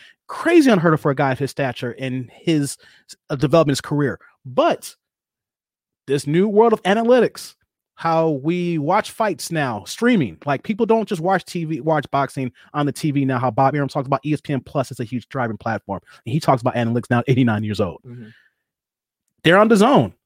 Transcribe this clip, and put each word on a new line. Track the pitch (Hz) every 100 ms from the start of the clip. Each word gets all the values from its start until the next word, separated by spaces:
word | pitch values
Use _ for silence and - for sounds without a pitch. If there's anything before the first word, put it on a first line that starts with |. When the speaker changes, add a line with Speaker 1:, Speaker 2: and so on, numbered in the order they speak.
| - _ -
Speaker 1:
Crazy | - 320 339 269
unheard | 202 165
of | 156
for | 156
a |
guy | 135 139
of | 127
his | 139
stature | - 135 - 123 117
and | 127 127 117
his, | - - 156 139 - _ _ - - -
uh, | 143
development, | 143 165 151 135
his |
career. | - 147 139 - _ _
But | 131 131 330 - - - _ _ _ _ _ _ _ _ _ _ -
this | 147 143
new | 160 214
world | 202 233
of | 220
analytics, | 180 208 233 247 185 - - - _ _ _
how | - 165 165 165
we | 143 147 175 175 165
watch | 143 202 -
fights | - 214 170 -
now, | 160 139 104
streaming, | 90 - 233 240 113 78
like, | 143 139
people | - 214
don't | 220 226 208
just | 175
watch | 170 190
T | - 175
V, | 156 151
watch | 147 151 139
boxing | 143 135 - 127 - _
on | 147 143
the |
T | - 156
V | 139
now, | 135 127
how | 127
Bob | 120 135 147
Arum | 135
talks | 151 131
about | 139 151
E |
S | 147
P | -
N | 135
Plus | - 147 123
is | 131
a |
huge | 113 123 -
driving | 135 120 107
platform. | - 110 - 95 - -
And | -
he | 143
talks | - 131
about | 123
analytics | 120 117 120 -
now | 120
at | 123
eighty-nine | 127 123 107
years | 107 101
old. | 90 -
Speaker 2:
Mm-hmm. | 123 120 113 - _ _ _ _ _ _ _ _ _ _
Speaker 1:
They're | 160 185
on | 220
dazone. | 220 226 254 104 -